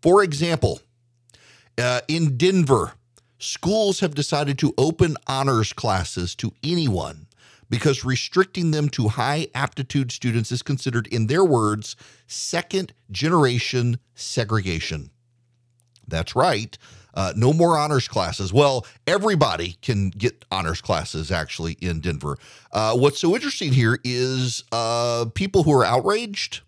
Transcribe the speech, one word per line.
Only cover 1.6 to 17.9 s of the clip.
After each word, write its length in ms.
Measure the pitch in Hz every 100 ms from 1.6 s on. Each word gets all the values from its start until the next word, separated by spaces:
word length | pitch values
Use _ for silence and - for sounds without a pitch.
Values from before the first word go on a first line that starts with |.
| _ -
uh, 260 | 123 123 -
in 300 | 160 160 127
Denver, 560 | 180 190 151 123 78 - _ _ _ _
schools 580 | - - 165 214 208 190
have 160 | 185
decided 460 | 143 143 147 147 139
to 140 | - -
open 380 | 139 165 175 151 -
honors 460 | 135 135 120 107
classes 640 | - 117 95 85 - 87 -
to 160 | 110 -
anyone 640 | 147 175 151 92 71 78 - _ _ _ _
because 340 | 113 151 135
restricting 680 | 127 131 - - 190 - 170
them 200 | 151 147
to 180 | - 107
high 380 | 110 123 147 160
aptitude 580 | 127 139 - 131 143 127
students 400 | - 123 117 110
is 80 | 123
considered, 460 | - 139 - 117 110
in 200 | 113 110
their 160 | 156
words, 540 | 190 131 107 107 - - - _ _
second 680 | - - 165 - 190 180 _ _
generation 880 | 92 147 175 135 120 - 127 120 120 _
segregation. 920 | - - - 107 110 92 85 - 78 69 _ _ _ _ _ _ _ _ _ -
That's 300 | 113 113 160
right. 400 | 165 120 110 - - - _
Uh, 180 | - 95
no 200 | 101 120
more 240 | 156 170 160
honors 300 | 151